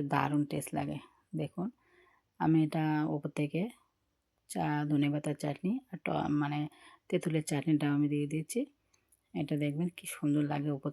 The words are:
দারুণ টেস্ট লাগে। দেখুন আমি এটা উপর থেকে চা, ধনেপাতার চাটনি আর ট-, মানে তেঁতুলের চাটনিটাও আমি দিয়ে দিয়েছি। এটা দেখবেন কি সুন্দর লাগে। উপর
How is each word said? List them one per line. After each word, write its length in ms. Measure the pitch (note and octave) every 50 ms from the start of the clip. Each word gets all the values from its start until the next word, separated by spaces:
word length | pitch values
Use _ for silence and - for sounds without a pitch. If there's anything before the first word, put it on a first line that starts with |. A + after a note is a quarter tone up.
| D3 C#3 D3
দারুণ 280 | C#3 C#3 C#3+ D3 D3 D3 C#3+
টেস্ট 180 | D3+ D3 - - - D3
লাগে। 200 | D3 D3 D3 D3 - - _ _ _ _ -
দেখুন 340 | D#3 D3+ D3 - - F3+ A#3+ - _ _ _ _ _ _ _ _ _ _ _ _ -
আমি 180 | E3+ D#3+ D#3+ D#3+ D#3
এটা 180 | D3+ - E3 D#3 D#3 D3+ D3+ D3+ D#3 D#3
উপর 140 | C#3+ - D#3 - -
থেকে 220 | D3 D3 - E3 F#3+ A#3+ - _ _ _ _ _ _ _ _ _ _ _ _ _ _ -
চা, 160 | - F#3+ E3 D#3 D3 D3 D3+ D3
ধনেপাতার 440 | D3+ C#3+ D3 C#3+ D3 D3 D3 D3+ D3 - -
চাটনি 280 | D3 C#3+ - - F3+ A#3 C4+ - -
আর 60 | - E3 -
ট-, 240 | - E3 D3+ D3+ C#3+ D3 D3
মানে 180 | D3+ C#3+ D3 D3 D3+ D3+ - - - - - - _ -
তেঁতুলের 380 | - E3+ - F3 D#3 D#3 D3+ -
চাটনিটাও 420 | D#3 C#3+ - D#3+ D#3 D3 D3+ C#3+ C#3+ C#3+
আমি 100 | D3 C#3+ D3
দিয়ে 140 | C#3+ D3 C#3+
দিয়েছি। 280 | D3 D#3+ D#3 - - A#3 C#4+ - _ _ _ _ _ _ _ _ _ _ _ _ -
এটা 220 | F3 D3+ C#3 D#3 C#3+ D3
দেখবেন 240 | D3 C#3+ D3+ F3 F3+ - -
কি 80 | - - -
সুন্দর 280 | - - D3 C#3+ D3+ D3 C#3+
লাগে। 180 | D3 D3 C#3+ D3+ C#3+ C#3
উপর 140 | - D3+